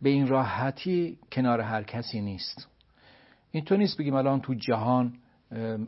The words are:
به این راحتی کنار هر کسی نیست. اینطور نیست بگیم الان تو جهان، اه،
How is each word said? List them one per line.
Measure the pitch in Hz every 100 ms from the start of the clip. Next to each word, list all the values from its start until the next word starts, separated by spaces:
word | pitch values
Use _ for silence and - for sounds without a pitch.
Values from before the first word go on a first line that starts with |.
به | 139
این | 139 131
راحتی | 131 117 113 131 - 185 180 170 - -
کنار | 135 127 117
هر | 110 110
کسی | 104 113 - 110
نیست. | 101 92 - - - _ _ _ - - _ _ _
اینطور | 160 151 196
نیست | 202 -
بگیم | 143
الان | 135 135 135
تو | 131
جهان، | 120 - 110 113 127 123 120 _ _ _
اه، | 113 113 110